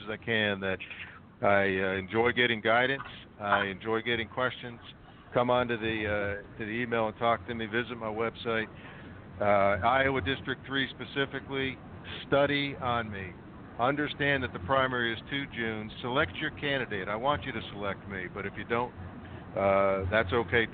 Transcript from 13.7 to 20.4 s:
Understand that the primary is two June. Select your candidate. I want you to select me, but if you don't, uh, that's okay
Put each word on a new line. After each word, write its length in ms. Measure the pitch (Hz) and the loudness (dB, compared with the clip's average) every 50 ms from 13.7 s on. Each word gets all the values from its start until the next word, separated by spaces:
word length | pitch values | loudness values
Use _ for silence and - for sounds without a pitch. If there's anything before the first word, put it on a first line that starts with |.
| - - | -2 0
Understand 680 | 117 127 147 143 147 139 - - 147 143 143 135 127 | 2 2 2 2 0 -2 -2 0 0 2 2 2 0
that 100 | 113 - | -2 -6
the 60 | 120 | -6
primary 520 | - - 135 135 131 131 127 123 120 117 | -2 2 4 4 4 4 2 0 0 0
is 80 | 113 107 - - | 0 -2 -6 -6
two 140 | 143 139 139 131 - | -6 -4 -4 -6 -4
June. 380 | - 117 113 110 107 107 107 - - | -4 -2 -2 -2 -4 -6 -8 -10 -8
Select 300 | - 123 123 139 160 - - - | -4 -2 0 2 0 0 -2 -4
your 140 | 160 151 | -6 -6
candidate. 580 | 123 - 147 143 139 135 120 107 107 98 92 101 | -6 -4 -2 0 0 0 -2 -2 -4 -4 -2 -2
I 60 | 104 110 | -2 0
want 260 | 120 139 147 143 - | 0 0 0 0 -2
you 80 | 135 | -6
to 100 | 120 110 87 90 101 | -6 -6 -8 -8 -8
select 340 | 101 101 101 92 85 - 98 | -6 -4 -4 -4 -6 -8 -8
me, 180 | 98 95 90 90 - | -8 -6 -6 -6 -6
but 120 | 101 95 | -6 -6
if 80 | 98 - 107 | -6 -6 -8
you 60 | 101 | -4
don't, 300 | - 117 117 123 120 - - - - - - - - - - - - - 95 | -2 0 0 0 -2 -6 -10 -14 -12 -12 -14 -14 -14 -14 -14 -14 -8 -2 2
uh, 520 | 98 98 98 98 98 98 95 95 95 92 | 4 6 6 6 6 4 4 2 2 2
that's 220 | 104 110 113 92 | 2 2 2 4
okay 360 | 131 120 | 2 0